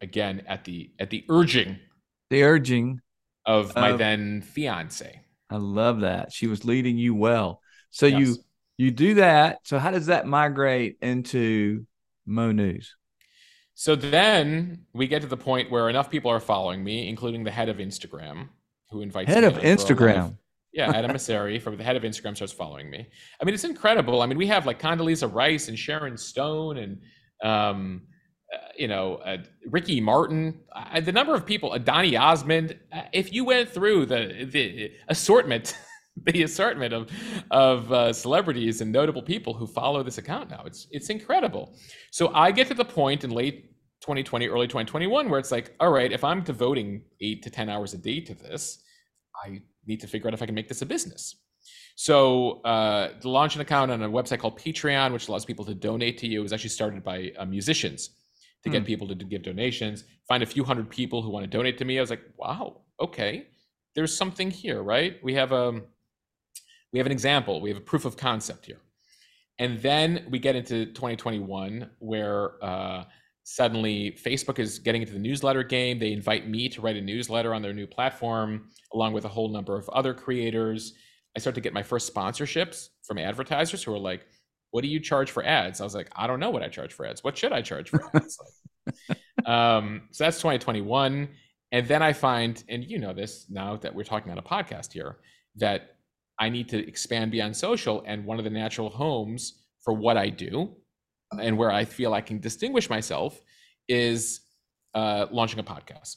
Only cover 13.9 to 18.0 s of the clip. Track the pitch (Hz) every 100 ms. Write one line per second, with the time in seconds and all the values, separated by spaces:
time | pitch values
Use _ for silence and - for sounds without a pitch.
13.9 | 147 143 160 214 190 147 160 175 170 -
14.9 | 117 131 151 139 127 135 127 120 120 117
15.9 | 127 139 151 120 113 - 98 92 92 98
16.9 | 113 101 110 120 117 107 113 113 104 95
17.9 | -